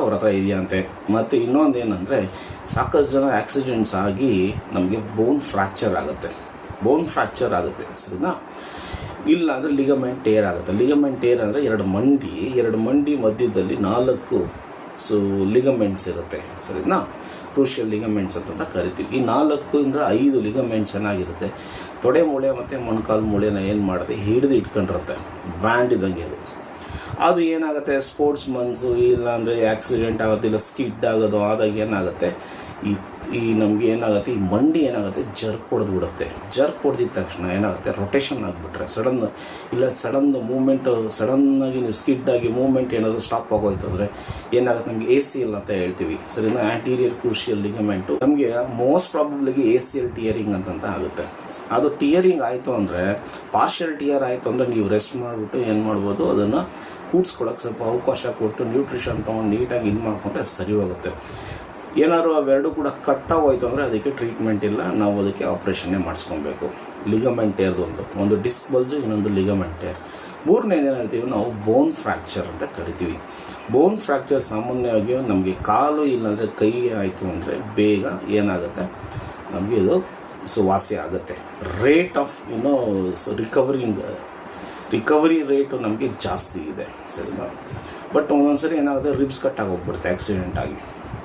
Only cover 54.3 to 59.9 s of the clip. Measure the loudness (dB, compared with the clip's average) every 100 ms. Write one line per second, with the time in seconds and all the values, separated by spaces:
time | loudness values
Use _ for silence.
54.3 | -2 -2 0 0 2 2 2 0 -4 -6
55.3 | -6 -4 -2 0 0 2 0 0 0 2
56.3 | 2 2 2 -2 -8 -14 -14 0 2 2
57.3 | 0 -4 -4 -6 -4 -2 0 0 0 -2
58.3 | -2 -2 -2 0 0 0 -4 -4 -4 -2
59.3 | -2 2 2 2 0 0